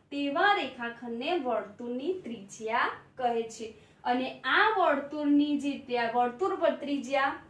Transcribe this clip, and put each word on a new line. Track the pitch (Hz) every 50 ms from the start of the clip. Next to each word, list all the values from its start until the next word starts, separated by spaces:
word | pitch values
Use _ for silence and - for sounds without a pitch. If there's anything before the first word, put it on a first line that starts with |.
| _ -
તેવા | 285 285 285 285 277 339 392 415 392
રેખાખંડને | 370 277 247 - 240 233 233 233 - 247 233 233 233 269 320 359 339
વર્તુળની | 254 247 226 208 196 196 202 - 240 240 247 254 285 349
ત્રિજ્યા | - - - 233 233 196 196 - - - 220 220 226 254 302 427 - - - - -
કહે | - 254 240 233 226
છે. | 226 226 - - 226 220 - - - - - _ -
અને | 247 247 262 262 254 - - -
આ | - 302 370 415 453
વર્તુળની | 440 381 349 302 285 277 285 - 302 302 302 285 294 285 294 294 294 -
જે | 277 285 262 226
ત્રિ-, | - - 240 240 233 226 233
વર્તુળ | 247 247 247 240 - 370 381 370
પર | 311 330 285
ત્રિજ્યા, | 247 - - 277 285 262 226 247 269 277 277 269 - - -